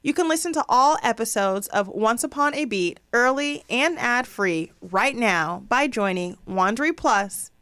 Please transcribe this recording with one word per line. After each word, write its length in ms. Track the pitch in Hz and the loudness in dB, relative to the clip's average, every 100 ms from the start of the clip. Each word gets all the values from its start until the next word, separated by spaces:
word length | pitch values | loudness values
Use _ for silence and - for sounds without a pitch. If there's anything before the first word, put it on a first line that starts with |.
You 120 | 262 | -2
can 140 | 285 330 | 0 0
listen 240 | 320 349 | 0 -2
to 100 | 311 - | -4 2
all 280 | 247 277 311 | 4 4 4
episodes 640 | 240 226 226 214 196 190 196 | 0 -2 -2 0 0 -2 -2
of 200 | 208 196 | -4 -2
Once 360 | - 220 240 | 0 0 0
Upon 300 | 302 285 285 | -4 0 0
a 100 | 277 | 0
Beat 340 | 285 202 175 - _ | -4 -2 -2 -4 _
early 520 | 233 247 269 285 294 - | 2 2 2 -2 -6 -4
and 300 | 240 311 330 | 0 0 0
ad-free 760 | 240 240 247 - 190 165 170 _ | 0 0 -2 -2 0 0 -4 _
right 340 | 180 185 254 | -4 0 0
now 480 | 247 226 175 160 175 - | 2 0 2 0 -6 -2
by 180 | 247 285 | 0 0
joining 480 | 233 202 185 180 - - | 0 0 -2 -4 -8 -6
Wondery 480 | 185 185 226 302 330 | 0 0 2 -2 0
Plus 540 | 302 208 202 - - _ | 2 2 0 -8 -14 _